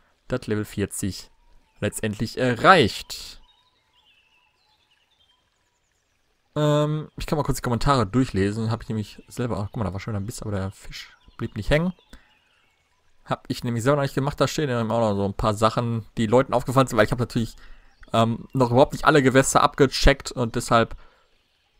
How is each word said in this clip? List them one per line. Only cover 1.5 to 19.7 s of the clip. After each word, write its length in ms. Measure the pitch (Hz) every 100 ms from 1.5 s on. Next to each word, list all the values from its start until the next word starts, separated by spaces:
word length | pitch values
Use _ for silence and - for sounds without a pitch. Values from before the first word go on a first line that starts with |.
| - _ -
letztendlich 580 | 104 - 110 101 113 -
erreicht. 1000 | 127 113 156 190 107 - - - - - _ _ _ _ _ _ _ _ _ _ _ _ _ _ _ _ _ _ _ _ _ _ _ _ _ _ _ _ _ _ _
Ähm, 540 | 151 151 147 151 151 147 -
ich 100 | -
kann 100 | 156
mal 60 |
kurz 140 | 139 131
die 60 |
Kommentare 440 | 127 117 143 135 104
durchlesen. 640 | 127 131 95 98 110 113
Hab 120 | 117
ich 60 | -
nämlich 340 | 110 104 - -
selber, 320 | - 123 95
ach, 100 | 104
guck 60 | -
mal, 60 |
da 80 | 95
war 80 | 95
schon 120 | -
wieder 80 | 104
ein 60 | 98
Biss, 160 | -
aber 100 | 110
der 180 | 101 95
Fisch 460 | - - - - _ - -
blieb 200 | 113 113
nicht 140 | 104
hängen. 220 | 147 180 - _ - _ _ _ _ _ _ _ _ _ _
Hab 220 | - - -
ich 160 | -
nämlich 180 | 123 117
selber 140 | 113 147
noch 60 |
nicht 120 | 139
gemacht, 260 | - 135 -
da 60 | 139
stehen 220 | - 147
nämlich 240 | 120 110
auch 80 | 117
noch 160 | 110 101
so 80 |
ein 100 | 101
paar 200 | - 113
Sachen, 520 | 107 110 131 120 117 - -
die 100 | 110
Leuten 280 | 123 135
aufgefallen 320 | 120 - 127 127
sind, 100 | 110
weil 100 | 107
ich 40 |
hab 80 | 123
natürlich, 380 | 113 123 113 - - - _ _ -
ähm, 340 | 113 113 113 -
noch 180 | 135 120
überhaupt 220 | 120 147
nicht 140 | - -
alle 180 | 151
Gewässer 360 | 131 131 131 -
abgecheckt 680 | -